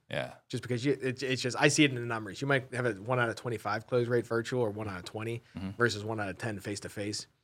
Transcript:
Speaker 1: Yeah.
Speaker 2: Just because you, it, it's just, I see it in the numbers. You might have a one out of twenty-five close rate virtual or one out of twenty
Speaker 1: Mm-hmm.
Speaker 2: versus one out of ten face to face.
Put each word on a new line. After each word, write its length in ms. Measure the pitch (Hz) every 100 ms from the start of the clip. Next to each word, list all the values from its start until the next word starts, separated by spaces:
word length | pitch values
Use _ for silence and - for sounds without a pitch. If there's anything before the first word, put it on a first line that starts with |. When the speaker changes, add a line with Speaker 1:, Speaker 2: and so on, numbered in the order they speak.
| -
Speaker 1:
Yeah. 220 | 76 64 - -
Speaker 2:
Just 140 | 127
because 220 | - 123
you, 140 | 135 135
it, 220 | 131 123
it's 180 | 131 127
just, 160 | 131 113
I 100 | 151
see 160 | 147
it 60 | 147
in 40 | 123
the 60 |
numbers. 380 | 120 113 107 90
You 40 | 135
might 260 | 139 127
have 100 | 120
a 80 | 123
one 260 | 101 107 127
out 100 | 117
of 60 | 104
twenty-five 500 | 127 110 104 107 110
close 200 | 127 120
rate 180 | 120 110
virtual 340 | 117 117 127
or 80 | 113
one 180 | 101 107
out 80 | 90
of 60 |
twenty 380 | 87 107 113 117 - -
Speaker 1:
Mm-hmm. 140 | 98 98
Speaker 2:
versus 260 | 117 104
one 160 | 104 113
out 80 | 101
of 80 | 90
ten 200 | 117 101
face 200 | 107 101
to 80 | 90
face. 380 | - 104 104 - _